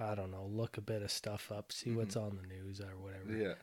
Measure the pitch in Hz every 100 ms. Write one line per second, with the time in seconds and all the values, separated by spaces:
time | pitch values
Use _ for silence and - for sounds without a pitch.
0 | 110 101 95 95 98 110 113 - 101 107
1 | 101 - - 101 - 104 - - 123 113
2 | 107 110 104 98 92 95 98 98 95 95
3 | 95 95 98 110 98 -